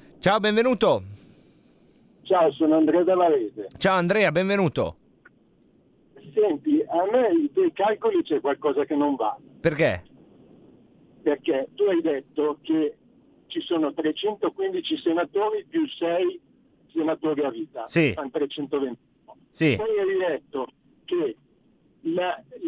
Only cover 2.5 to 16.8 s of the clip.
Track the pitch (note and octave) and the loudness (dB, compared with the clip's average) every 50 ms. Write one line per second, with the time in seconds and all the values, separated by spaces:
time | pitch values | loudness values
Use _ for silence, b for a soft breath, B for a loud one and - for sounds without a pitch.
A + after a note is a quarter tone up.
2.5 | C#3 - D#3+ D#3 D#3 D#3+ D#3 D#3 D#3+ F3 F3 F3+ F#3 F3+ F3 E3 D3+ C3 A2 G2+ | 2 2 2 4 4 4 4 4 4 2 4 4 4 4 4 4 2 2 0 -4
3.5 | - A2 G2 - - - - F#3+ F#3+ F#3 F3 F3 G3 G#3+ G3 D#3+ D3 F3 F#3+ F#3+ | -8 -12 -14 -14 -6 -2 0 2 2 2 2 2 2 2 2 2 2 0 0 0
4.5 | G3+ G3+ F#3 D3 - C3+ F#2+ E2 - - _ _ _ _ _ - _ _ _ _ | 0 0 0 0 0 -2 -4 -4 -6 -12 _ _ _ _ _ -20 _ _ _ _
5.5 | _ _ _ _ _ _ _ _ _ _ _ _ _ - - - - G#3+ - - | _ _ _ _ _ _ _ _ _ _ _ _ _ -20 -20 -4 0 2 2 2
6.5 | D3+ C#3 - D3+ C#4+ D#3 - - D#3+ E3+ F#3 G3 A4+ C4 B3+ G#3 E3+ - D3+ - | 0 -2 0 0 0 0 0 0 0 0 0 2 2 2 2 4 2 2 0 0
7.5 | - F#3+ F#3 E3 - - G3 A3 G#3+ - - A3+ G3+ F3 D#3+ - D#3 C3+ - C#3+ | 0 2 0 2 0 0 0 0 0 0 -2 0 0 0 0 0 -2 -2 0 -2
8.5 | C3+ - - D3 C3+ D3 C#3+ - D#3 C#3+ D3 D3 C#3 A#2+ A2 G#2 G#2 - - - | -2 0 -2 0 0 0 0 0 0 0 0 0 0 0 -2 -4 -4 -6 -14 -20
9.5 | - - - E3 D3+ D3 D#3+ B2+ F2+ - - - - - - - - - - - | -18 -4 -4 -2 0 2 0 0 0 -4 -8 -16 -20 -20 -20 -20 -20 -20 -20 -20
10.5 | - - - - - _ _ _ _ _ _ _ _ - - D3+ D3 - - - | -20 -20 -20 -20 -20 _ _ _ _ _ _ _ _ -6 -4 -4 -4 -2 -2 -4
11.5 | - C3+ - - - - G#3 G3+ F#3 - - D#4 - C3+ - _ _ D3+ D3 D3+ | -2 -2 -4 -6 -4 -2 -2 0 0 0 0 -2 -4 -4 -6 _ _ -4 -2 -2
12.5 | D3 - - - D#3+ D#3+ D3+ D3 - _ _ _ _ _ _ _ _ _ _ _ | -4 -6 -4 -2 -2 0 0 -2 -4 _ _ _ _ _ _ _ _ _ _ _
13.5 | - E4 - - F3 D#3+ D#3 C#3 C#3+ - D3+ D#3 D#3 - G3 - G#3+ - - - | -10 -10 -6 -4 -2 -2 -2 -2 -4 -2 -4 -4 -4 -2 -4 -6 -4 -4 -4 -6
14.5 | - F#3+ F#3+ F#3+ F#3 F3+ - - - D4 - - E4 E4+ E4+ - - G4 G#4+ G#4+ | -4 -4 -4 -4 -4 -6 -4 -6 -6 -2 -2 -2 0 0 -2 -2 -2 -2 -2 -2
15.5 | A4 G#4 - D3+ D#4+ - D#4 C4+ - - E4+ E4+ E4+ - F#3 F3+ F#4 - _ _ | -2 -6 -8 _ -4 -4 -2 -4 -4 -4 -4 -2 0 0 0 -2 -4 -6 _ _
16.5 | _ _ _ _ _ _ | _ _ _ _ _ _